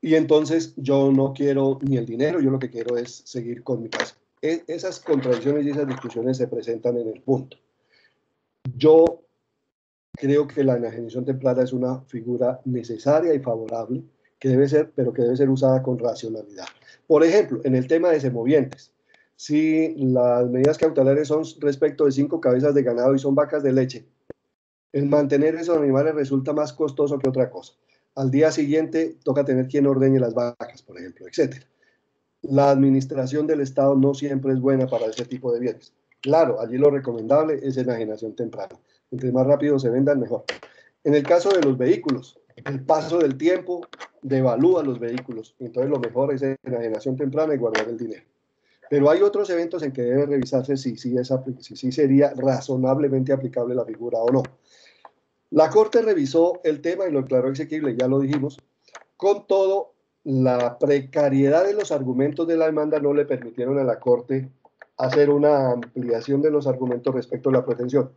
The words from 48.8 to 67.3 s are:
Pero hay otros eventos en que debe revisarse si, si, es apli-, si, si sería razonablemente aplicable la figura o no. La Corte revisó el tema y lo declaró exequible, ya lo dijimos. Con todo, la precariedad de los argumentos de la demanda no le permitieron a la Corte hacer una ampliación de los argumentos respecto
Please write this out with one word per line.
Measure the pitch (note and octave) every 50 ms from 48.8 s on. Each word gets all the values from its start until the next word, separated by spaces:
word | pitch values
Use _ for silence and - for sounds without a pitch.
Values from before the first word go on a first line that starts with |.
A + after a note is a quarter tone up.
| _ -
Pero | C#3+ C#3+ C#3 D3
hay | D#3 F#3
otros | G3+ G3+ G3+ G3 G#3 F#3+
eventos | F3+ E3+ F3 E3 F3 F3 D#3
en | C#3
que | C3 C3
debe | A#2+ A#2+ B2+ C3+ C#3+
revisarse | C#3+ C#3+ C#3 B2+ C3 - C3 B2 C#3 C#3
si, | C3+ C3+ C3 A2+
si, | - - B2+ B2
es | B2+ B2+ B2+
apli-, | C3+ C3 C3 C3+ B2 -
si, | - - G#2+
si | - - B2+
sería | B2+ - D3 C3+ C3+ C3+ C#3+ C#3 -
razonablemente | C3 B2 C3+ C3 B2+ - - C3+ B2+ C3 B2+ C3+ D3 D3 C#3 C3 C3 C3 C3
aplicable | C#3 C3 C3 B2 - B2 A#2+ A#2+ B2
la | B2 A2+
figura | A#2 A2 G2+ A#2+ A#2+ A#2 A2+
o | A2+ A#2+
no. | B2+ C3 - - - _ _ _ _ _ _ - _ _ _ - _ _ _ _ _ _ _ _
La | - D3+ D#3 D#3+
Corte | - G#3+ A3 G#3+ - A#3
revisó | A3 A3 G3+ E3+ C#3 C3 C3+ E3 E3 F3 F3 - -
el | D#3+ D3+ C#3
tema | - E3 F3+ F#3 F#3+
y | F3+
lo | D3 C#3
declaró | B2+ A#2 C3 B2+ B2 C3+
exequible, | C3+ C3+ D#3 C#3+ D3+ D#3 D3+ C#3 A2+ A#2+
ya | B2+
lo | B2+ C3+ C#3
dijimos. | C#3 C3 D3 D3 C3 D3+ - - _ _ _ _ _ _ _ - - _ _
Con | _ - G3 G3+ G3+ -
todo, | _ F#3+ G3 F#3+ F#3+ F#3+ G3 F#3+ - _ _ _ _ _ _ _
la | D#3 C3+ C3 B2+ B2+ B2 B2 A#2+ A#2+ A#2+
precariedad | - D#3 C#3+ C#3+ C#3 C3+ C3 - D#3 D3 C#3 C3+ C#3 C#3 C#3 D3 E3 F#3
de | G3+ G3+
los | G#3+ G3+ -
argumentos | E3 C#3+ C3+ B2+ B2+ B2 C3+ D3 C#3+ E3+ E3
de | E3 E3
la | E3 D#3+
demanda | D#3+ D#3 D3+ D3+ D3+ D#3 D3+
no | C#3+ C#3+ C#3+
le | D3 C#3+
permitieron | C#3+ C#3 B2+ B2+ A#2 - - B2 B2+ C#3 C#3+
a | C3+
la | B2+ A2+ -
Corte | - B2 B2 A#2+ A#2+ - C3+ C3+ C3 C3 _ _ _ _ _ _ - _ _
hacer | _ C3 B2+ A#2+ D3 D3 C#3+
una | C#3+ C#3+ C#3+ D3 D3 C#3 C3+ B2+
ampliación | B2 A#2+ A#2+ - _ C3 A#2+ A#2 A#2 A2+ A2+ C#3 C#3 C#3
de | C#3+ D3+
los | D3 D3 C#3
argumentos | C#3 B2+ B2+ C3 B2 B2 A#2+ A#2+ C#3 C3
respecto | B2+ A#2 -